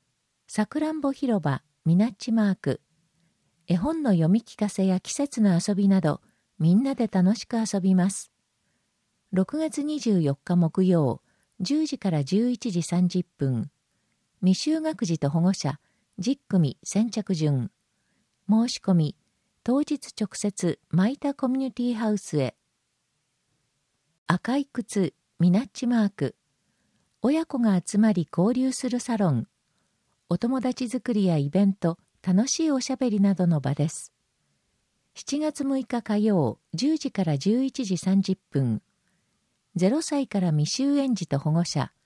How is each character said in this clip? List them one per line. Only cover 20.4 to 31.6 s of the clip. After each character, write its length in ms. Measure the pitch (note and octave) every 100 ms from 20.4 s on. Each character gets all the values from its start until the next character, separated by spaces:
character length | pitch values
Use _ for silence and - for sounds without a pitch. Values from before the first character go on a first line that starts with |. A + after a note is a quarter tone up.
| G#3 - F3 - _
舞 280 | E3 G3 C#4
田 160 | C#4+
コ 160 | C#4 B3+
ミ 60 | C4
ュ 20 |
ニ 140 | C4
テ 100 | B3
ィ 120 | B3 A3+
ハ 140 | A3+
ウ 80 | G#3
ス 220 | - D3+
へ。 160 | B2+ - _ _ _ _ _ _ _ _ _ _ _ _ _ _ _ _ -
赤 280 | F3+ - C4+
い 100 | C#4
靴、 480 | - A3 G#3 F3+ - _ _
ミ 120 | F3
ナ 100 | F#3
ッ 80 | C4+
チ 160 | - A#3+
マ 180 | A#3+ G3+
ー 40 |
ク。 260 | - C#3 - _ _ _ _ _ _ _ _
親 240 | A#3+ D#4 E4
子 140 | -
が 200 | A3+ F#3 -
集 120 | G3+
ま 160 | A3
り 140 | F3+ D#3 -
交 180 | F#3+
流 180 | B3 C4
す 180 | B3+ B3+
る 100 | A#3+
サ 180 | - A3+
ロ 140 | F#3+
ン。 160 | B2 - _ _ _ _ _ _ _ _
お 80 | F3
友 220 | A#3 C4
達 280 | B3+ B3 B3
作 240 | B3+ -
り 120 | G#3+ F#3+
や 120 | D#3+
イ 120 | C#3+
ベ 160 | F#3